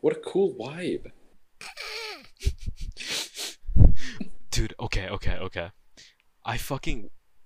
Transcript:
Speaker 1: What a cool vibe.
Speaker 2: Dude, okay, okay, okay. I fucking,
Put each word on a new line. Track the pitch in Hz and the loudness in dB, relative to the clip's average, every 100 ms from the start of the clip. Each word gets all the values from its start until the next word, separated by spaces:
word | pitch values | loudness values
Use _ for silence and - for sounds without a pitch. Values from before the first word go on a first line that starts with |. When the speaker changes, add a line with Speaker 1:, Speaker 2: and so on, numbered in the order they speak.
Speaker 1:
What | 147 156 | -2 -4
a | |
cool | - 180 196 - | -6 -2 -2 -4
vibe. | 120 160 175 85 - - - - - _ - - - 427 440 349 254 - - - - - - - - - - - - - - - - - - - - - - | -12 -10 -8 -8 -10 -20 -20 -20 -20 _ -20 -16 -14 -14 -14 -16 -20 -6 -6 -4 -10 -10 -12 -12 -10 -10 -10 -14 -16 -12 4 10 12 10 6 0 -8 -8 -6
Speaker 2:
Dude, | - 110 - | -4 -4 -6
okay, | 113 104 92 | -6 -6 -6
okay, | 98 - 90 | -2 -2 -2
okay. | 92 92 87 - - - - _ _ _ | -4 -8 -12 -14 -20 -20 -20 _ _ _
I | - 110 | -8 -8
fucking, | - 139 170 143 - - _ - | -6 -6 -4 -4 -4 -10 _ -20